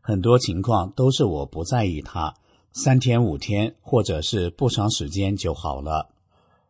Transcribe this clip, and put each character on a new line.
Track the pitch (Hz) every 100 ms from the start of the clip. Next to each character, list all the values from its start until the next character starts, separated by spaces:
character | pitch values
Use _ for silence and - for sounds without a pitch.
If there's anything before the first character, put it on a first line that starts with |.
很 | - 98
多 | 110 123
情 | - 87
况 | 104 104 90
都 | - 131
是 | 131
我 | 107 76 69
不 | 78
在 | 82 123
意 | 101 76
它， | - 90 78 - _ _ _
三 | - 135 131
天 | 123 120
五 | 113 71
天 | - 101 110 -
或 | - 120
者 | 98 78
是 | - 104 107
不 | - 127
长 | 117 104
时 | - 73
间 | 95 98 98
就 | 82
好 | 71 80 69
了。 | 76 78 - _ _ _ _ _